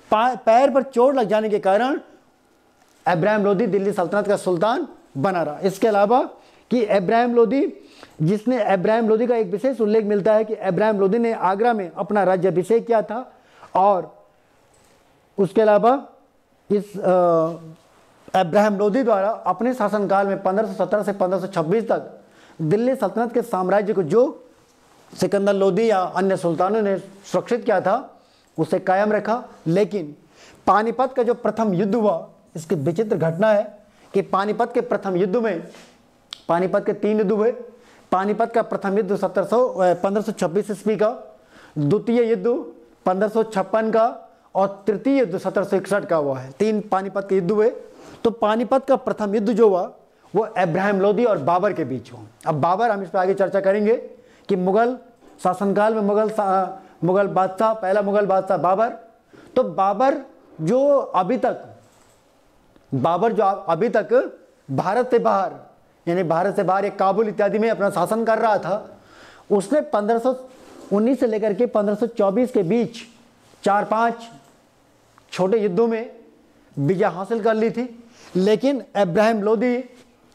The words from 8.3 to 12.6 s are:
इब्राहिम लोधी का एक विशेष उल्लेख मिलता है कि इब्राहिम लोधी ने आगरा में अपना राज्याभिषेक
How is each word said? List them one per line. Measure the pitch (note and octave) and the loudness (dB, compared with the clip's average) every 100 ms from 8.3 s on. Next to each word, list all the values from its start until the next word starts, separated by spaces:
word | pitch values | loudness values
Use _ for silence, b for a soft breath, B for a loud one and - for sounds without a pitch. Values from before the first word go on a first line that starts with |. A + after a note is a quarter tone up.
| G#3 A#3 B3+ G3+ | 0 0 0 2
इब्राहिम | F#3+ G3+ A3 A3 | 2 2 2 2
लोधी | A3 A#3+ | 2 2
का | A#3 | 0
एक | F#3 | 0
विशेष | G3 C4 A#3 | -2 -2 0
उल्लेख | G#3+ A3 G3+ | 2 2 2
मिलता | G#3 G3 | 0 2
है | G#3+ | 2
कि | G#3+ | 2
इब्राहिम | G#3 G3 F3 G#3+ G3+ | -4 -2 0 0 2
लोधी | G3 A#3 | 2 2
ने | A#3 | 0
आगरा | G#3+ F3+ G3 A#3+ | 0 0 2 0
में | A3 F3 - | 0 -4 -8
अपना | F#3+ G#3 | -2 0
राज्याभिषेक | F3+ F#3 F#3 E3+ | 2 2 2 0